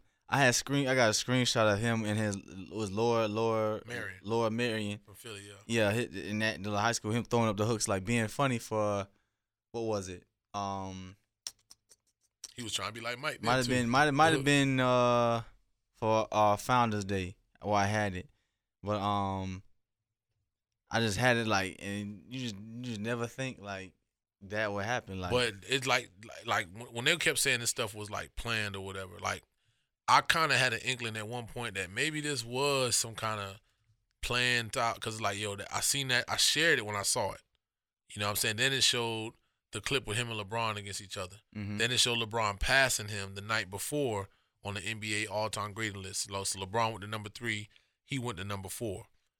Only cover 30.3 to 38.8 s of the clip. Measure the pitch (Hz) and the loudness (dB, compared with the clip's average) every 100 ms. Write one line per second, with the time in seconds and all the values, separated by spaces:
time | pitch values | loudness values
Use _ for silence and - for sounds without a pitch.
30.3 | 170 156 127 127 113 127 123 113 110 107 | 4 4 4 2 0 -2 -4 -4 -6 -6
31.3 | 123 113 123 117 98 90 104 151 151 147 | -8 -8 -8 -6 -6 -6 -2 -2 -2 -4
32.3 | 131 117 127 143 135 123 - 117 107 110 | -6 -4 -2 0 2 2 0 -2 -4 -4
33.3 | 107 98 95 _ _ _ _ _ _ - | -4 -8 -12 _ _ _ _ _ _ -2
34.3 | 123 123 123 110 127 117 - 117 110 104 | 2 2 2 0 -2 -2 -2 -6 -4 -4
35.3 | 101 104 98 - 110 - 143 131 123 - | -2 -4 -6 -6 -2 0 0 0 0 0
36.3 | 101 - 147 165 135 104 101 98 127 98 | 2 2 4 4 2 0 -2 0 0 -2
37.3 | - _ _ _ _ _ _ - 104 104 | -6 _ _ _ _ _ _ -14 -4 -2
38.3 | 101 113 107 131 135 | 0 0 2 2 4